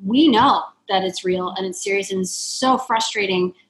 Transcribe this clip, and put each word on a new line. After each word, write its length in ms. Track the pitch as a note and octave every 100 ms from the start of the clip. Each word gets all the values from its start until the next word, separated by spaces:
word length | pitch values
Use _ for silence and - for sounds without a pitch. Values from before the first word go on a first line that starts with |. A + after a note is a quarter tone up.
we 240 | G3 B3 D#4
know 340 | A3 C#4 - - _ -
that 140 | F#3+
it's 200 | F#3+ F3+
real 260 | F#3 F#3 F3+
and 160 | F#3 F#3+
it's 160 | F3+
serious, 280 | G3+ G3 F#3+
and 80 | F#3+
it's 100 | F#3
so 460 | - - - C4 B3+
frustrating 720 | B3+ A3+ - A3 G3 F#3 F3+ - _